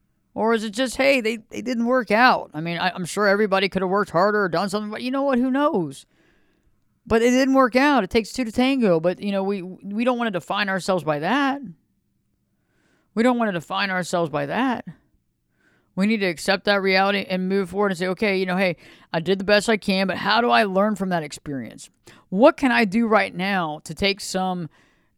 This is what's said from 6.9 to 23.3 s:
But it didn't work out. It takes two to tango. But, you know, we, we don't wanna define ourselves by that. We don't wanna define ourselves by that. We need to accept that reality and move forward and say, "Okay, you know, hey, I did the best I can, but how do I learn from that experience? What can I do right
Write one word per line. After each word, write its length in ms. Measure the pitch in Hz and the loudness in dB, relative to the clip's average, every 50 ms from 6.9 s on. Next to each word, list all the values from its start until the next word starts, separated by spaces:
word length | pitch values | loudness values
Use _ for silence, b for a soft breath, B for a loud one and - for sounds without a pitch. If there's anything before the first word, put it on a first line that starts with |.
| _ _ _ - | _ _ _ -2
But 140 | 220 226 | 0 2
it 100 | 226 247 | 4 4
didn't 220 | 247 254 269 262 269 | 4 4 4 4 4
work 240 | 269 262 240 190 254 | 4 4 4 4 2
out. 260 | 277 294 285 247 190 | 4 4 4 2 2
It 60 | 185 | 2
takes 240 | - 226 208 - - | 0 -2 -2 -2 -4
two 100 | - 254 | -6 -6
to 80 | 220 | -4
tango. 480 | - - 254 262 277 269 233 196 170 165 | 0 0 2 2 2 2 4 4 4 4
But, 220 | 160 175 185 - | 2 0 -2 -2
you 100 | 202 202 | -4 -4
know, 120 | 196 196 190 | -4 -2 -2
we, 180 | 196 202 196 | -2 -4 -4
we 420 | 170 185 180 - - 196 202 214 233 | -6 -10 -12 -14 -12 -8 -6 -2 0
don't 140 | 247 247 240 | 0 0 0
wanna 140 | 240 226 | -2 -2
define 360 | 190 170 - - 185 202 208 196 | -4 -4 -6 -4 -4 -4 -2 -2
ourselves 380 | 190 185 - - 190 180 147 | -2 -2 -2 -2 -2 0 0
by 140 | 156 151 143 | -2 -2 -2
that. 420 | 151 180 233 285 277 269 269 285 277 180 - - _ _ _ _ _ _ _ _ _ _ _ _ _ _ _ _ _ _ _ _ _ _ _ _ _ _ _ | -2 -2 0 0 0 -2 -2 -4 -8 -14 -16 -18 _ _ _ _ _ _ _ _ _ _ _ _ _ _ _ _ _ _ _ _ _ _ _ _ _ _ _
We 80 | 208 226 | 0 2
don't 160 | 254 247 240 | 2 2 2
wanna 120 | 233 214 | 0 -2
define 380 | 185 170 - - 185 196 202 196 | -2 -4 -6 -6 -6 -4 -4 -2
ourselves 400 | 185 185 175 - - 175 170 147 | -2 -4 -4 -2 -2 -2 -2 -2
by 160 | 143 147 143 | -2 -4 -4
that. 400 | 139 160 208 262 262 233 - - 180 156 - _ _ _ _ _ _ _ _ _ _ _ _ _ _ _ _ _ _ _ | -4 -2 -2 -2 -2 -2 -4 -8 -12 -18 -20 _ _ _ _ _ _ _ _ _ _ _ _ _ _ _ _ _ _ _
We 100 | 180 190 | -2 0
need 140 | 208 226 214 | 0 0 0
to 80 | 196 180 | 0 -2
accept 380 | 165 143 - - 214 196 - | -2 -2 -2 -2 -2 0 0
that 160 | 208 202 202 | 0 0 2
reality 440 | 190 196 190 190 190 196 202 196 196 - | 2 2 2 2 2 2 0 0 -2 -4
and 220 | 185 185 185 185 | -4 -4 -2 0
move 220 | 196 196 196 170 | 0 -2 -2 -2
forward 200 | 185 196 208 202 | -2 -2 0 0
and 60 | 190 156 | 0 -2
say, 100 | 185 185 | -4 -4
"Okay, 300 | 185 - 226 208 190 185 | -4 -2 -2 0 0 0
you 80 | 190 | -2
know, 100 | 185 180 | -2 0
hey, 220 | 185 202 180 160 B B B B B B B | 0 0 0 -2 B B B B B B B
I 80 | - 165 | -6 -4
did 200 | 160 170 196 190 | -2 0 -2 0
the 40 | 196 | 2
best 240 | 185 208 208 - - | 2 2 2 4 2
I 80 | 220 | 0
can, 320 | 202 - - 190 190 196 190 | 0 0 -2 -2 0 0 -2
but 80 | 175 | -2
how 240 | 180 185 196 214 226 | -4 -2 0 0 2
do 100 | 233 240 | 2 4
I 140 | 240 233 226 | 4 4 4
learn 320 | 196 185 190 202 214 214 | 2 2 2 2 2 0
from 140 | - 196 190 | -2 -2 -2
that 140 | 180 170 151 | -2 -2 -4
experience? 680 | 147 - - - 151 143 131 113 - - - - - _ _ B B B B B B | -6 -10 -14 -12 -10 -10 -10 -10 -12 -14 -18 -20 -20 _ _ B B B B B B
What 260 | 185 190 247 311 339 | 2 4 6 6 6
can 160 | - 285 262 | 4 2 2
I 140 | 233 233 233 | 2 2 2
do 220 | 190 175 233 233 220 | 2 2 0 2 2
right 280 | 220 202 196 196 | 2 2 2 0